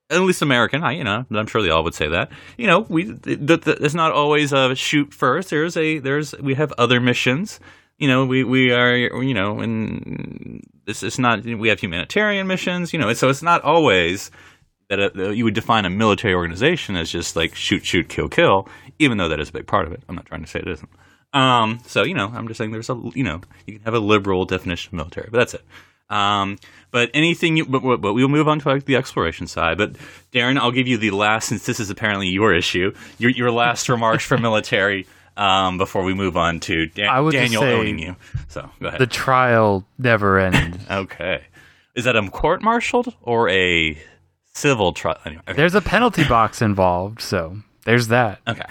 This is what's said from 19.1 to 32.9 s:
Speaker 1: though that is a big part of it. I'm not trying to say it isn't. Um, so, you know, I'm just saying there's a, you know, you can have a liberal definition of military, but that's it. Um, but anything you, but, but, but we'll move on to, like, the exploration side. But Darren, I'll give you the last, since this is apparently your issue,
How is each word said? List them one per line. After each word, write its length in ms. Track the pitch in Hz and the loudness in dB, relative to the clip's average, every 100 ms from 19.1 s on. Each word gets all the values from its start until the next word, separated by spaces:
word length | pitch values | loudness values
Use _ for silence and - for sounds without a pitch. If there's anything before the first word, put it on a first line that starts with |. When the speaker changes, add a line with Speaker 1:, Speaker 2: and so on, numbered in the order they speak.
| 107 | 2
Speaker 1:
though 100 | 85 | 0
that 120 | 76 | -2
is 100 | 73 | -6
a 20 | |
big 140 | - - | -10 -2
part 200 | 104 80 | -2 -2
of 40 | |
it. 120 | - - | -8 -14
I'm 80 | 87 | -14
not 100 | - | -12
trying 140 | 82 | -14
to 60 | 80 | -10
say 120 | - | -10
it 80 | 85 | -8
isn't. 220 | 82 - _ _ _ _ | -10 -14 _ _ _ _
Um, 460 | 139 131 123 110 117 - | 2 4 4 2 -2 -4
so, 180 | - | 0
you 100 | 113 | 0
know, 180 | 185 101 | -2 -4
I'm 140 | 117 110 | -6 -12
just 120 | 110 | -8
saying 120 | 110 | -8
there's 180 | 113 117 | -8 -8
a, 120 | 127 - 127 | -8 -6 -4
you 80 | |
know, 180 | 117 80 - - - | -4 -4 -12 -20 -20
you 80 | |
can 100 | 107 | -10
have 100 | 110 117 | -4 -2
a 40 | |
liberal 460 | 104 107 98 92 92 | 4 2 2 -2 0
definition 440 | 92 - 87 - | -4 -4 -8 -8
of 80 | 87 | -10
military, 300 | 80 - - | -10 -10 -4
but 100 | 117 | -2
that's 160 | 117 - | -2 -4
it. 100 | - - - _ _ | -18 -20 -20 _ _
Um, 480 | 104 101 104 98 101 - - _ | -2 0 0 -2 -6 -16 -20 _
but 180 | 120 120 | -2 0
anything 440 | 147 165 165 170 160 | 2 0 2 0 0
you, 80 | 165 | 0
but, 160 | 131 | -2
but, 160 | 131 117 | 0 0
but 140 | 101 | 0
we'll 160 | 107 135 | 2 4
move 180 | 147 151 | 4 2
on 120 | 151 | 0
to, 100 | 143 | 0
like, 160 | 139 139 | -2 0
the 100 | 123 | 0
exploration 520 | 127 - 85 - 82 | 0 -2 -2 -4 -8
side. 300 | - 82 85 | -2 -2 0
But 180 | 107 - - - _ | -2 -4 -20 -20 _
Darren, 260 | 123 123 139 | -2 0 0
I'll 120 | 120 | 0
give 160 | 120 127 | 0 0
you 100 | 117 | 0
the 140 | 107 | 0
last, 380 | 98 107 110 - | 2 2 0 -2
since 160 | 107 - | -6 -4
this 140 | 120 | -4
is 100 | 101 | -6
apparently 380 | 98 110 98 95 | -4 -2 -2 -2
your 260 | 92 107 | 2 4
issue, 400 | 87 87 90 95 | 4 2 -2 -2